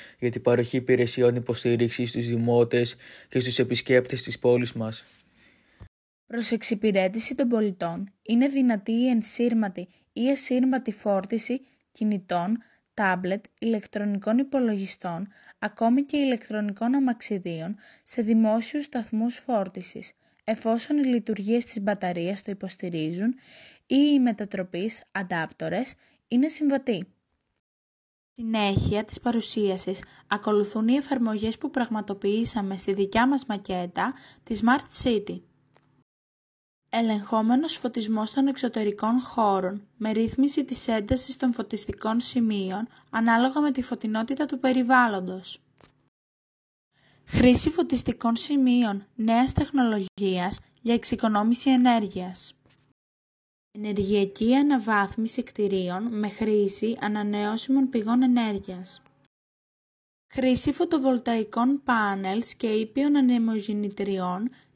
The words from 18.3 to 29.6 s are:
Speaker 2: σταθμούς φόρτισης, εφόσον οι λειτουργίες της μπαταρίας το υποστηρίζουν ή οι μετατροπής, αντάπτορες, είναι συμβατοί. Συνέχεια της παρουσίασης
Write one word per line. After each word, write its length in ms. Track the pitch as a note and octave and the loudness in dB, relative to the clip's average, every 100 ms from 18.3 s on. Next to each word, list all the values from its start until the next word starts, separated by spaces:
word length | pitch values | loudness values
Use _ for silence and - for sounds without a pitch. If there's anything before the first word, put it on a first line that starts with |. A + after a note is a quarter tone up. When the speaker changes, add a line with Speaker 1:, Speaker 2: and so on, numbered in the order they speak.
| A3+ A3 A3+ A3+ D4 | 4 4 2 0 -6
Speaker 2:
σταθμούς 540 | C#4+ B3 G#3+ G#3+ A#3 A#3+ | -6 -8 -4 -2 -2 -4
φόρτισης, 720 | - A3+ F#3+ F#3 F3+ - F#3+ _ _ _ | -2 -2 -2 -8 -14 -16 -18 _ _ _
εφόσον 540 | - A3 A3+ A3+ - D4+ | -6 -4 0 -2 0 0
οι 60 | |
λειτουργίες 600 | C4 A#3+ - G#3 G3+ A#3 | 2 2 0 -4 0 0
της 160 | A#3 A3+ | -2 -4
μπαταρίας 600 | G3+ G3+ F#3 F3 E3+ F#3+ | -4 -2 -4 -4 -4 -6
το 80 | - | -8
υποστηρίζουν 840 | G3 F#3 - F3+ E3 D#3 F3 A3 B3+ _ - - - - | -8 -10 -8 -6 -4 -4 -2 -2 -4 _ -20 -20 -16 0
ή 100 | C4 D4 | 4 4
οι 60 | C#4+ | 4
μετατροπής, 840 | B3 G#3 G3+ F#3+ F#3 E3+ G#3+ - - | 2 0 -6 -6 -6 -4 -6 -8 -10
αντάπτορες, 840 | F#3+ F#3 F3 D#3 - D#3+ F3+ C4 - _ _ - | -8 -4 -4 -4 -6 -4 -4 -6 -10 _ _ -2
είναι 200 | A#3+ D4+ | 0 2
συμβατοί. 580 | - D4 C4+ C4+ F#3+ F#3 _ _ _ _ _ _ _ _ _ _ _ _ | 0 0 0 0 -4 -6 _ _ _ _ _ _ _ _ _ _ _ _
Συνέχεια 720 | - A3+ A3 G3+ G3 - G#3 | -10 -2 0 2 2 2 0
της 160 | A3 - | -4 -4
παρουσίασης 840 | A#3+ A#3 - - | -2 -2 0 0